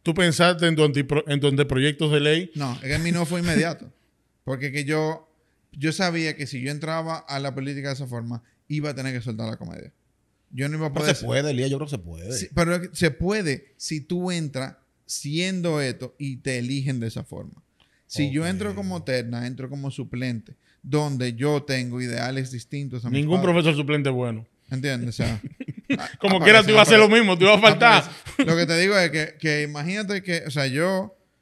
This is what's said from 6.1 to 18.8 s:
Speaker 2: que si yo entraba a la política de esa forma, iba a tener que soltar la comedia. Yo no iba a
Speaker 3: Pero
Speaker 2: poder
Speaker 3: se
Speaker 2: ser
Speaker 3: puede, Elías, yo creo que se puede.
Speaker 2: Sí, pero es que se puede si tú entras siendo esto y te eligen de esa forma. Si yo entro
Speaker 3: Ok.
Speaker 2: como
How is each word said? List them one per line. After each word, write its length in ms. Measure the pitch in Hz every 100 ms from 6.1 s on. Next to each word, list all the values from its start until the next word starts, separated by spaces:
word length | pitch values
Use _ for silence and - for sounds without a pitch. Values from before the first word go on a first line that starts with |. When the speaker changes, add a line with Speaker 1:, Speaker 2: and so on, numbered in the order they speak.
| 170 160 147
Speaker 2:
que 120 | 135
si 140 | 135
yo 100 | 127
entraba 460 | 147 156 165 160 160
a 220 | - 139
la 140 | 139
política 360 | 135 135 139 139
de 40 | 135
esa 120 | 131
forma, 340 | 120 117 120 _ _ _
iba 220 | 151 147
a 40 | 135
tener 180 | 135
que 80 | 123
soltar 260 | 117 110 113
la 80 | 113
comedia. 340 | - 80 - _ _ _ _ _ _
Yo 160 | 123 143
no 80 | 156
iba 100 | 156
a 20 |
Speaker 3:
Pero 80 | 147
Speaker 2:
poder 140 | 151 139
Speaker 3:
se 40 |
Speaker 2:
ser 60 | 117
Speaker 3:
puede, 240 | 127 147
Elías, 180 | 123 135
yo 80 | 139
creo 100 | 147
que 40 |
se 80 | 131
puede. 320 | 85 82 92
Speaker 2:
Sí, 140 | 127 190 143
pero 200 | 165 175
es 120 | 180
que 60 | -
se 160 | 170
puede 600 | 131 180 214 170 131 _ _
si 240 | - 156
tú 300 | 135 175 180
entras 460 | 175 151 131 131 - _ _ -
siendo 760 | - 143 160 185 185 170 151
esto 340 | 135 120 127 _
y 200 | 139 127
te 200 | 139 127
eligen 400 | 123 139 131 127
de 80 | 113
esa 160 | 127
forma. 380 | - 90 95 - _ _ _ _ _
Si 240 | - 143
yo 160 | 139 165
entro 240 | 185 208
Speaker 3:
Ok. 40 |
Speaker 2:
como 280 | 196